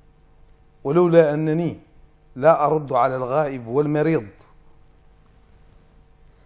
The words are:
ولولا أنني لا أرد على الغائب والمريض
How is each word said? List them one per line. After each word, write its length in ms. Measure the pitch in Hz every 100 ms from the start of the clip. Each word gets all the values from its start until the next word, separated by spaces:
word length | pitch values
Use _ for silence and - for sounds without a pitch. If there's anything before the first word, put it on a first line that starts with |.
| - _ _ - - - _ _
ولولا 500 | 135 165 175 165 156
أنني 440 | 147 156 160 165 104 - - - _ - 123
لا 300 | 147 147 147
أرد 260 | 156 139
على 240 | 127 131 131
الغائب 500 | 127 143 151 131 113
والمريض 600 | 131 147 151 156 156 101 - - - - - - - - - - - _ - - - _ - - _ - _